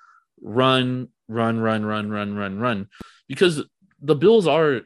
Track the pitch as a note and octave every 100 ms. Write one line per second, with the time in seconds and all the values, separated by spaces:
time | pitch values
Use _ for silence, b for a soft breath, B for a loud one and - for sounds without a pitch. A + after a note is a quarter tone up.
0 | b b b _ - A2 C3 C3 B2+ B2+
1 | B2+ _ - A2+ A2+ A2+ A2+ A2 G#2+ G#2+
2 | G#2 G#2 G2+ G2+ G2+ G2 B2 G#2+ G2+ B
3 | B B B C#3 F#3 D3 - _ _ _
4 | C#3 D3 F3 A3+ E3 E3 D#3 B2+